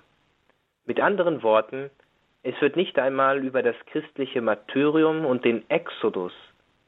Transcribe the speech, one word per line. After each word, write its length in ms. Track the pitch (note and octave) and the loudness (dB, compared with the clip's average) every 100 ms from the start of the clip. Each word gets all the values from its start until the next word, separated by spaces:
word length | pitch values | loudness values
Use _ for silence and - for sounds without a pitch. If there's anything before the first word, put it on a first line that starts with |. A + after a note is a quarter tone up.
| _ _ _ _ _ _ _ _ - | _ _ _ _ _ _ _ _ -6
Mit 140 | A#2+ | 0
anderen 440 | C#3+ G3 F3 D3 | 0 2 0 0
Worten, 480 | A2 A2 - C3+ C#3 - _ _ _ _ | 2 2 2 -4 -12 -16 _ _ _ _
es 160 | C3 B2+ | -10 -2
wird 140 | D3 D3 | 0 0
nicht 220 | F#3 - | -2 0
einmal 460 | C3 C3+ C3+ C#3 | 0 2 2 2
über 180 | C3+ B2+ | 0 0
das 140 | A#2+ A2+ - | 0 -2 -6
christliche 500 | D#3 D3 - C3+ B2+ | -8 -6 -6 -4 -2
Martyrium 840 | A2+ G#2 - D#3+ D3 D#3+ D#3 D#3+ D#3 | -2 -2 -2 0 2 4 2 2 0
und 200 | B2+ A#2+ | 0 0
den 240 | A2+ - | 0 0
Exodus 640 | A#2+ - - A2 G2 F2+ - - _ _ _ | -2 -2 -4 -4 -2 -6 -10 -20 _ _ _